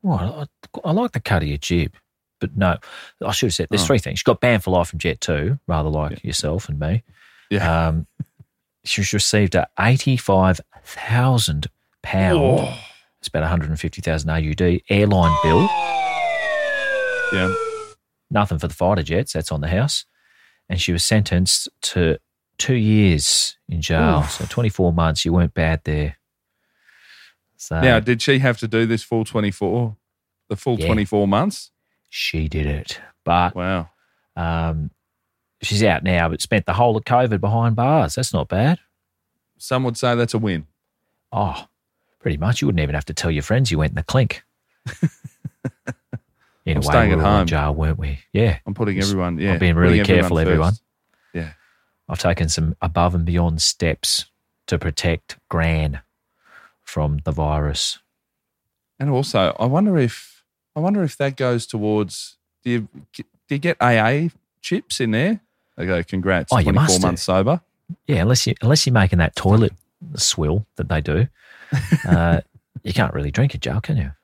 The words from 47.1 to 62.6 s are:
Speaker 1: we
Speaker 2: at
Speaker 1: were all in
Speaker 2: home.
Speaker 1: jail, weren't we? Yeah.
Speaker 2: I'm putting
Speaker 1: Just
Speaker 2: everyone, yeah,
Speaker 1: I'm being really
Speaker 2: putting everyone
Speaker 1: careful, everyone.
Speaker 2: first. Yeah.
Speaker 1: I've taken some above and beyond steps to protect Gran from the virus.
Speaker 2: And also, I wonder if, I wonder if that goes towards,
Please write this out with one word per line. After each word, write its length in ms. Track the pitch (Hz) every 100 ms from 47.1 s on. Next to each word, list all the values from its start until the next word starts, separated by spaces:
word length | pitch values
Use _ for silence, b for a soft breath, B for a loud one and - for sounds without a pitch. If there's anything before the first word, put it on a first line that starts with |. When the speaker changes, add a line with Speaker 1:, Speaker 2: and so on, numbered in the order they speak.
Speaker 1:
we 20 |
Speaker 2:
at 40 | 80
Speaker 1:
were 60 |
all 60 | 85
in 40 | 104
Speaker 2:
home. 80 | 87
Speaker 1:
jail, 280 | 78 76 76
weren't 220 | 78 80
we? 200 | 76 71 _
Yeah. 260 | 98 113 82 -
Speaker 2:
I'm 80 |
putting 220 | 101 107 95
Speaker 1:
Just 140 | 98
Speaker 2:
everyone, 260 | 98 87 85
yeah, 140 | 98
Speaker 1:
I'm 60 | 87
being 160 | 90 82
really 240 | 87 87
Speaker 2:
putting 160 | 101 92
everyone 40 |
Speaker 1:
careful, 140 | 90 85
everyone. 300 | 80 87 82
Speaker 2:
first. 100 | 110 _ _ _ _ _
Yeah. 180 | 87 80 B B B B B -
Speaker 1:
I've 100 | 85
taken 300 | - 87 80
some 260 | - 80 -
above 320 | 85 80 87
and 100 | 87
beyond 380 | 82 87 85 80
steps 640 | - - 85 65 - - - _ _ _ -
to 100 | -
protect 600 | - 71 - 82 _ - _
Gran 520 | 85 82 80 76 69 _ _ _ b b b b b
from 380 | - - 76 73
the 60 | 78
virus. 680 | 71 76 76 76 73 - - _ _ _ _ _ _ _ _ _ _
Speaker 2:
And 120 | 139
also, 440 | 131 143 113 92 -
I 60 | 120
wonder 300 | 147 208 175
if, 460 | 120 - - _ _ _ _
I 60 | -
wonder 240 | 170 208
if 120 | 165 -
that 180 | 139 135
goes 300 | 127 120 -
towards, 680 | 113 107 107 98 - - _ _ _